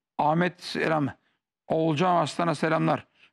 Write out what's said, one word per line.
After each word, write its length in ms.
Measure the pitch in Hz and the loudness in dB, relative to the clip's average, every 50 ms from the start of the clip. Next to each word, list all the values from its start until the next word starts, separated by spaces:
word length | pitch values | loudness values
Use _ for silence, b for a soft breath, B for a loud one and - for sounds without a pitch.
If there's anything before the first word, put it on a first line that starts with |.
| _ _ _ - | _ _ _ -2
Ahmet 460 | 147 151 156 165 175 180 165 - - | 0 0 2 2 0 -2 -2 -8 -14
selam. 440 | - - - 151 160 160 156 147 127 - _ _ _ _ _ _ _ _ _ _ - | -8 -6 -2 -2 0 0 0 -2 -2 -6 _ _ _ _ _ _ _ _ _ _ -2
Oğulcan 480 | - 160 160 160 156 139 180 185 175 | -2 0 2 0 0 2 2 2 2
Aslan'a 400 | 170 160 135 - - 175 170 156 | 2 2 0 -2 -4 -2 -2 -2
selamlar. 500 | - - 160 160 160 160 160 151 127 - b b b b b | 0 0 0 0 2 2 0 0 -2 -4 b b b b b